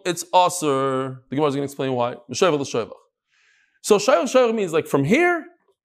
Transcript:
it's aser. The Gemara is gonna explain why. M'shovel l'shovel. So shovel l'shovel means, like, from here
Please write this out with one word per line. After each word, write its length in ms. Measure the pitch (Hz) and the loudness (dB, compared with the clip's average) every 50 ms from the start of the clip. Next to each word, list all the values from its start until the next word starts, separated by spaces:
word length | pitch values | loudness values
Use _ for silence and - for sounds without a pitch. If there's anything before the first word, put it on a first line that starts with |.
| - | -6
it's 200 | 180 175 170 - - - | -6 -6 -6 -4 0 2
aser. 880 | 180 180 185 180 - 156 147 135 135 135 135 131 131 135 131 131 127 _ - | 2 2 2 0 -2 -2 0 0 0 0 0 -2 -2 -4 -6 -8 -12 _ -8
The 60 | 127 | -2
Gemara 120 | 143 156 143 | 0 0 0
is 60 | 135 | 0
gonna 100 | 143 143 | -2 -4
explain 300 | 139 - - 135 131 131 | -6 -6 -6 -4 -4 -2
why. 220 | 120 120 123 123 - - - | -2 -4 -4 -6 -10 -14 -8
M'shovel 300 | 123 - - - 151 143 | -2 0 2 2 2 0
l'shovel. 320 | 139 - - 120 104 90 - - _ _ _ _ _ _ _ _ _ _ _ _ _ _ _ _ | -2 -4 -6 -6 -6 -6 -10 -20 _ _ _ _ _ _ _ _ _ _ _ _ _ _ _ _
So 160 | - - 208 190 | 0 2 2 2
shovel 260 | - 254 285 339 302 | 2 2 2 2 2
l'shovel 300 | 220 - 254 247 226 226 | 2 2 2 4 2 2
means, 180 | 226 196 165 | -2 -2 -2
like, 140 | 156 156 - | -2 -2 -2
from 180 | - - 139 139 | 0 0 0 2
here 420 | 151 226 320 349 359 349 330 - - _ _ _ _ _ _ | 2 2 2 2 2 0 -2 -6 -12 _ _ _ _ _ _